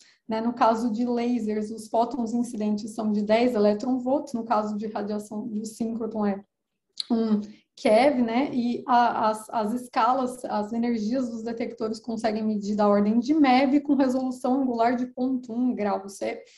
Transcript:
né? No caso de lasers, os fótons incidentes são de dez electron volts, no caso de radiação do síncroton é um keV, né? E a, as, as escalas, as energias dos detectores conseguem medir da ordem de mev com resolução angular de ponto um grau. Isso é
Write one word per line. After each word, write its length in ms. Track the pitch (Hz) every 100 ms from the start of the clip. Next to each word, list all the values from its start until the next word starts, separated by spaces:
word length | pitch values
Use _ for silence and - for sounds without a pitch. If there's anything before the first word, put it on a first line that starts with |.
| _ _ _
né? 120 | 220
No 120 | 226
caso 400 | 240 233 226 240
de 120 | 214
lasers, 680 | 247 240 240 247 208 214 214
os 160 | 220 -
fótons 440 | 226 233 269 226
incidentes 640 | 233 240 208 214 208 -
são 160 | - 214
de 120 | 208
dez 340 | 208 220 247 247
electron 420 | 208 208 254 254
volts, 360 | 247 285 294
no 100 | 233
caso 320 | 226 214 214 214
de 100 | 214
radiação 600 | 214 208 208 208 214 233
do 180 | 208 214
síncroton 580 | - 226 226 220 214
é 200 | 208 196 - _ _ _ _ - -
um 300 | 233 226 214 208 - _
keV, 480 | - 254 220 269 254
né? 320 | 233 226 285
E 300 | 247 240 240 -
a, 440 | 240 240 233 226
as, 200 | 220 -
as 220 | 240 208
escalas, 720 | 247 240 277 226 262 254 -
as 280 | - 214 208
energias 560 | 233 240 233 208 262 247
dos 140 | 226
detectores 560 | 220 220 226 - 220 220
conseguem 460 | - 226 220 214
medir 320 | 214 214 202 208
da 100 | 208
ordem 320 | 202 208 233
de 160 | 240
mev 460 | 320 277 254 269 285
com 160 | 285 277
resolução 640 | 269 254 254 247 254 262
angular 320 | 262 233 226
de 120 | 254 247
ponto 460 | - 254 262 -
um 220 | 226 254
grau. 320 | 202 208 196 196
Isso 180 | -
é 160 | 220 233 -